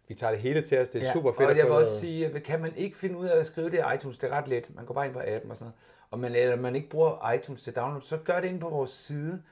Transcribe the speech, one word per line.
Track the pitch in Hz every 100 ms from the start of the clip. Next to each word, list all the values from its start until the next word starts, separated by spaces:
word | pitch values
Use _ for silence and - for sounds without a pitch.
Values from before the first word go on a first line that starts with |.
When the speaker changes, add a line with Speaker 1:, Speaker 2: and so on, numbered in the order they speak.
| -
Speaker 1:
Vi | 104
tager | 117
det | 107
hele | 123 151
til | 151 131
os. | 123
Det | 120
er | 127
Speaker 2:
Ja, |
Speaker 1:
super | 170 139
fedt | 117 139
Speaker 2:
og |
Speaker 1:
at | 147
Speaker 2:
jeg |
Speaker 1:
få | 160
Speaker 2:
vil | 151
også | 156
Speaker 1:
noget. | 107
Speaker 2:
sige, | 170 160 156
at | 143
kan | 143 160
man | 160 160
ikke | 196 -
finde | 190 175
ud | 180
af | 165
at | 160
skrive | - 170
det | 170
i | 120 120
iTunes, | 139 117
det | 127
er | 143
ret | 135
let. | 120 - -
Man | 120
går |
bare | 131 139
ind |
på | 127
appen | - 107 -
og | 117
sådan | 117
noget. | - _ _ -
Og | 117
man, | 123 120
eller | 123 123
man | 123 131
ikke | 147
bruger | 151 160 - 113
iTunes | 123 - 127
til | - 120
download, | 127 143
så | - 156
gør | 160 180
det | 180
inde | 180
på | 165
vores | 151 131
side. | - - 147 151 185 -